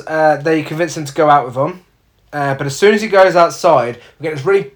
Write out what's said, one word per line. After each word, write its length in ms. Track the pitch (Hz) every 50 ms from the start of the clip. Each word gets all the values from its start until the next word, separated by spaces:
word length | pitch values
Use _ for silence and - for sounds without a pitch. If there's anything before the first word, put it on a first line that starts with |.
| -
uh, 300 | - 156 156 156 156 151
they 260 | 139 139 165 160 160 143
convince 340 | - 156 156 175 160 -
him 80 | 165 151
to 80 | 139 -
go 160 | 170 160 151
out 160 | 143 143 123
with 80 | 127 117
them. 300 | 131 139 165 185 185 _ _ _ _ _ _ _ _ _ _ -
Uh, 220 | 147 143 139 135
but 120 | - 143
as 100 | 139 139
soon 160 | - 196 208 220
as 60 | 214
he 80 | 220 214
goes 280 | 185 190 190 185 165
outside, 600 | 175 170 160 139 - - 175 156 131 120 120 120 - - - _ -
we 60 | 139
get 100 | 160 156
this 100 | 147 131
really 200 | 180 196 196 165 - -